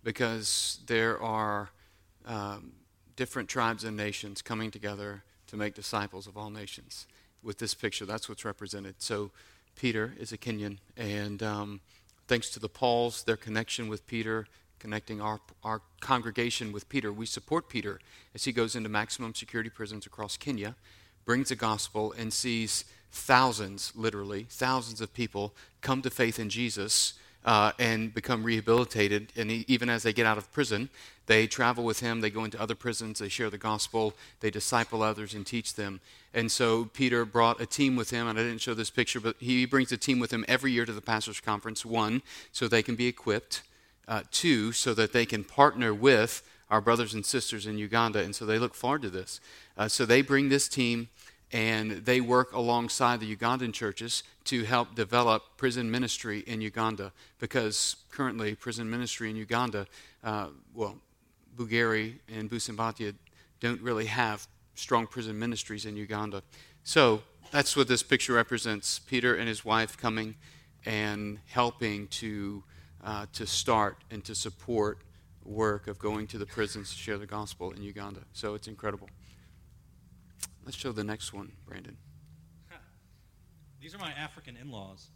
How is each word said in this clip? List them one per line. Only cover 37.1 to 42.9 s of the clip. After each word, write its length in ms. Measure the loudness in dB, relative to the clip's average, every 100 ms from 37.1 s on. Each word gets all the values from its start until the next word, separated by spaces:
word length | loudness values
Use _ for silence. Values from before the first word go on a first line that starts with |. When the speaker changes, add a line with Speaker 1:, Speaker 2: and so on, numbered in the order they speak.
| 2
Speaker 1:
brought 360 | 2 4 6 4
a 60 | -2
team 300 | 2 2 2
with 140 | 0
him, 180 | -2 0
and 100 | 0
I 40 |
didn't 180 | 0 -2
show 140 | -4
this 160 | -2 -2
picture, 300 | 0 0 0
but 160 | -2 -4
he 260 | 2 2 4
brings 260 | 4 2
a 40 | 0
team 220 | 2 2
with 140 | 2
him 120 | 0 2
every 240 | 2 4
year 120 | 2
to 80 | 0
the 80 | -4
pastors' 400 | -2 -2 -2 -6
conference, 440 | -2 -2 -2 -8
one, 380 | -2 2 2 2 -2 -18 -12
so 160 | -2 4
they 140 | 4
can 140 | 4